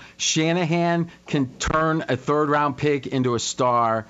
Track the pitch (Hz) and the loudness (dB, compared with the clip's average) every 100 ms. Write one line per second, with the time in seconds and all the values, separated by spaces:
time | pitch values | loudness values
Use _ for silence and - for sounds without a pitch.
0 | - - - 160 160 175 160 175 170 170 | -10 -6 -2 0 0 0 0 0 2 0
1 | 170 - - 151 131 - - 156 160 160 | -2 -8 -4 -2 -2 -4 -2 0 2 0
2 | 156 127 - 147 151 147 147 131 147 143 | -2 -4 0 0 2 2 0 0 0 0
3 | - 131 127 117 - - 127 120 113 113 | -2 0 0 0 -2 0 2 4 2 0
4 | 107 | -4